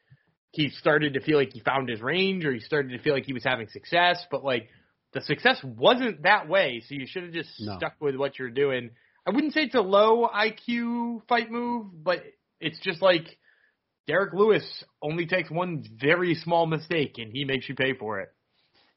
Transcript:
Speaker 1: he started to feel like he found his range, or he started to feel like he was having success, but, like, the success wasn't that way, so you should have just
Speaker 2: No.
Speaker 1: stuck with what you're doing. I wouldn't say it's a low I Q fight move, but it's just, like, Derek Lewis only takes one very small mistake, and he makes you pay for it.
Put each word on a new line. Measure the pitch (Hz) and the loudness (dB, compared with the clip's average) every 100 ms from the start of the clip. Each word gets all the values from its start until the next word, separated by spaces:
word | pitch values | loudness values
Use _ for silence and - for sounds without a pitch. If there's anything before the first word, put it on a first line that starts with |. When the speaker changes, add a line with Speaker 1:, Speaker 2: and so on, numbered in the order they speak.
| _ _ _ _ _ | _ _ _ _ _
Speaker 1:
he | - 143 | -4 -4
started | - 170 151 151 135 | 0 2 4 2 -2
to | |
feel | 156 151 | 2 2
like | 135 | 2
he | 127 | -2
found | 139 131 127 | -2 0 -2
his | 110 | -4
range, | 120 175 190 190 156 | -2 0 0 0 -2
or | |
he | 120 | -4
started | - 151 135 | -2 -2 -2
to | 123 | -4
feel | 151 135 | 0 0
like | 139 | -2
he | |
was | 127 | -4
having | 135 123 107 | -2 -2 -4
success, | 101 - 170 175 175 - | -14 -2 2 4 2 -2
but, | 139 | -6
like, | 135 123 107 _ _ _ _ | -2 -2 -4 _ _ _ _
the | 135 | -8
success | - 147 247 254 | -4 0 2 0
wasn't | 135 110 160 247 254 156 | -4 2 4 4 2 0
that | 165 208 151 | 4 2 4
way, | 190 156 120 | 2 2 -2
so | - | -8
you | 139 127 | -10 -10
should | 185 | -10
have | 175 | -10
just | 165 - - | -8 -10 -10
Speaker 2:
No. | 104 95 | -10 -6
Speaker 1:
stuck | 156 - | -8 -4
with | 147 135 | -4 -2
what | 139 - | -4 -4
you're | 127 | -6
doing. | 120 143 127 120 - _ _ - | 0 0 0 -4 -14 _ _ -2
I | |
wouldn't | 226 302 | 0 0
say | 311 | 0
it's | 294 | 0
a | 254 | 0
low | 190 196 220 233 226 | 4 6 6 4 2
I | 202 220 | 0 -2
Q | 220 - 240 233 240 240 233 - | -4 -6 -4 -2 -4 -4 -6 -2
fight | 240 233 | -2 0
move, | 233 240 240 208 165 | -4 -4 -6 -8 -8
but | 156 175 - - _ _ | -2 -2 -4 -20 _ _
it's | 160 - | -8 -6
just, | 190 165 | -6 2
like, | 190 175 160 - _ _ _ _ _ _ - | 4 4 0 -18 _ _ _ _ _ _ -2
Derek | 170 190 | 0 0
Lewis | 170 220 175 - - - _ | 4 6 4 2 -12 -20 _
only | 151 165 165 | -4 -4 0
takes | 185 175 | -2 -2
one | 160 180 156 | -4 -4 -4
very | 107 110 139 175 185 | -10 -2 4 4 4
small | 160 165 170 165 | 0 0 0 2
mistake, | 160 160 170 131 - | -2 -2 -2 -2 -6
and | 110 | -10
he | 123 139 | -8 -4
makes | 135 - | -4 -4
you | 135 | -2
pay | 131 | -2
for | 127 107 101 | -2 -4 -6
it. | 90 _ _ _ _ _ _ | -8 _ _ _ _ _ _